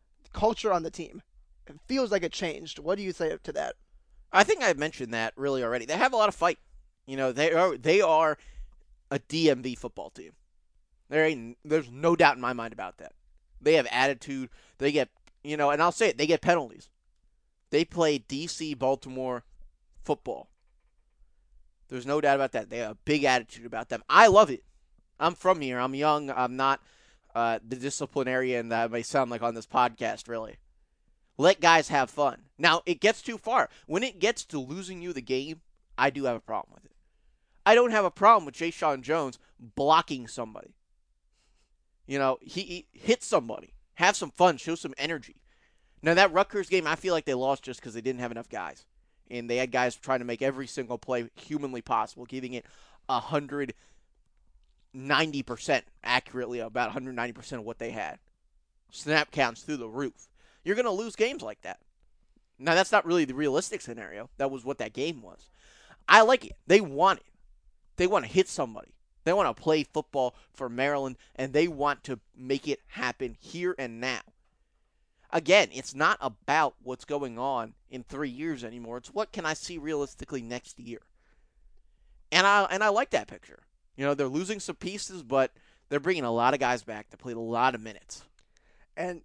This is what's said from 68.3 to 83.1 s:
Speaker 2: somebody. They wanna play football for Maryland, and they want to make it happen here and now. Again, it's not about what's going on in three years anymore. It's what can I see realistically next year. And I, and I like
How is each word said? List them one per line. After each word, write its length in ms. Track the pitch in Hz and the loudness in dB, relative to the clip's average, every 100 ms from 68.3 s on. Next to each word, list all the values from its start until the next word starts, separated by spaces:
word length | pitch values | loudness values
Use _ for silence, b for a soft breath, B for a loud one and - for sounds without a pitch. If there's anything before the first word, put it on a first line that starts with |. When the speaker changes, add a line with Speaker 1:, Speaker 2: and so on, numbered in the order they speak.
| 180 190 | 0 0
Speaker 2:
somebody. 460 | - 123 110 - _ _ _ | 0 -6 -8 -18 _ _ _
They 80 | 160 | -2
wanna 220 | 196 151 | 0 0
play 300 | 110 160 156 | -2 0 0
football 520 | 135 156 - 139 127 - b | 0 -6 -4 -2 -2 -4 b
for 160 | - 127 | -12 -8
Maryland, 480 | 120 139 143 135 123 b | -2 -2 -2 -4 -10 b
and 200 | b 135 | b -2
they 120 | 147 175 | 0 0
want 380 | 143 147 139 | 0 -2 -2
to 160 | - 123 _ - | -6 -12 _ -12
make 320 | 127 139 147 | -4 -4 -4
it 120 | 139 _ | -8 _
happen 500 | - 123 - 127 113 | -8 -6 -6 -10 -10
here 340 | - 165 180 175 | -14 -6 -6 -6
and 240 | 127 117 | -8 -6
now. 180 | 127 117 - _ _ _ _ _ _ _ _ _ - | -6 -6 -8 _ _ _ _ _ _ _ _ _ -4
Again, 400 | 170 160 202 127 | -2 4 4 4
it's 240 | 113 - 135 | -4 -10 0
not 220 | 165 - | 0 0
about 560 | 131 107 - 156 143 - | -4 -8 0 2 2 -2
what's 240 | 127 127 | -12 -12
going 360 | - 147 135 117 | -6 -6 -6 -6
on 340 | 135 127 110 - - | -4 -4 -6 -12 -16
in 140 | 127 | -16
three 240 | - 135 143 | -12 -10 -8
years 340 | 123 165 139 | -8 -8 -8
anymore. 360 | 120 120 113 123 | -10 -14 -12 -14
It's 140 | - | -10
what 200 | 196 220 | -8 -6
can 120 | 208 | -6
I 100 | 160 | -6
see 240 | 156 - 170 | -6 -10 -10
realistically 640 | 147 147 139 - - 135 | -6 -4 -6 -10 -12 -10
next 360 | 117 123 - - | -8 -12 -14 -20
year. 220 | 120 113 _ _ _ _ _ _ - - _ _ _ _ - | -16 -16 _ _ _ _ _ _ -20 -20 _ _ _ _ -2
And 160 | 170 196 | 4 6
I, 220 | 202 196 | 4 2
and 140 | 190 | 0
I 60 | 214 | 0
like 200 | 208 277 | 0 0